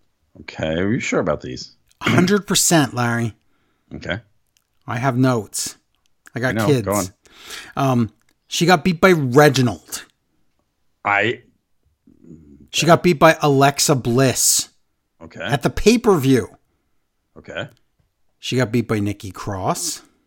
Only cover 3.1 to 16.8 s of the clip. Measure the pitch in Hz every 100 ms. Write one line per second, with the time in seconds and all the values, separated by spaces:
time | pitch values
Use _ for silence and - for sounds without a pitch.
3.1 | 117 117 - _ _ _ _ _ 71 76
4.1 | 87 - _ _ _ _ _ - 117 135
5.1 | 123 131 120 98 - - - _ _ _
6.1 | _ _ 117 127 113 110 135 98 101 92
7.1 | - _ - - - - - 139 123 110
8.1 | _ _ _ _ - 175 180 180 165 190
9.1 | 170 135 123 151 131 123 - - - -
10.1 | _ _ _ _ _ _ _ _ _ 101
11.1 | 101 107 127 _ _ _ _ _ _ _
12.1 | _ - - - - - - 151 165 180
13.1 | 151 160 156 151 135 139 139 - 143 113
14.1 | 117 135 113 - - - _ _ _ _
15.1 | _ 80 - 87 135 160 - 208 233 233
16.1 | 180 131 127 98 - _ _